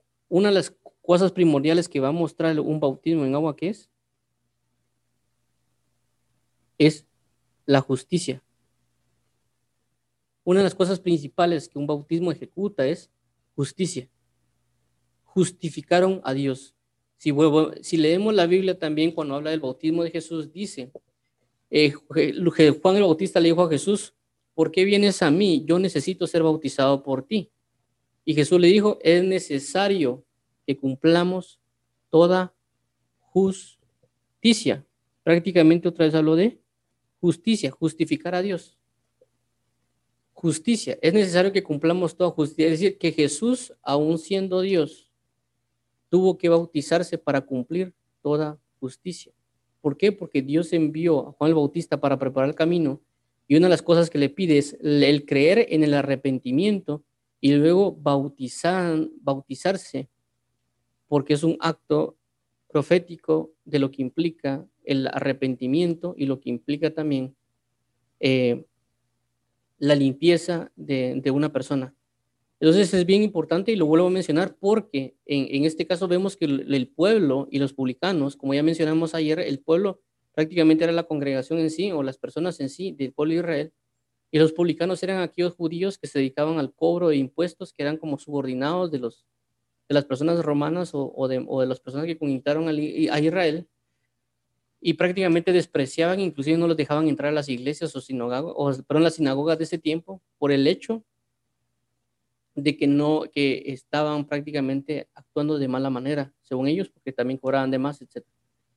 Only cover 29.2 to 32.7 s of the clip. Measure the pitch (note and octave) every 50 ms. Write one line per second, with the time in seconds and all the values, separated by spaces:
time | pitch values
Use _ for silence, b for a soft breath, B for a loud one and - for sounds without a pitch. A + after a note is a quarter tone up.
29.2 | F#3 F#3+ F#3+ F3+ F#3 - D3 C#3 C#3 - - F#3+ G3+ G3+ G3+ F#3 D3 B2 B2+ C3+
30.2 | - _ _ _ _ _ _ _ _ - C#3 - - C3+ C3 C3+ - D#3+ E3 F3
31.2 | F3 F3+ F#3 F#3 F3 - _ _ _ _ _ _ _ _ _ _ _ _ - D#3+
32.2 | E3+ F3 F3+ F#3 F#3 F3+ - _ _ _